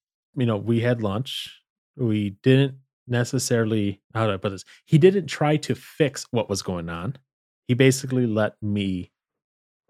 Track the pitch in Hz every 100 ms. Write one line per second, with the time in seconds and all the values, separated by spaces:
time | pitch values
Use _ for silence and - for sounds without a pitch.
0 | _ _ _ 139 117 104 104 117 120 120
1 | 104 101 131 - - - _ _ _ -
2 | 117 107 104 98 131 131 139 135 _ _
3 | - 120 117 127 - 120 110 110 101 92
4 | _ 113 110 95 104 95 - - - 151
5 | 185 196 151 - 151 151 - - - -
6 | 143 - - 117 101 98 - 87 85 85
7 | 98 - _ _ _ _ - 123 135 131
8 | 131 127 120 107 107 - 104 104 98 90
9 | 90 _ _ _ _ _ _ _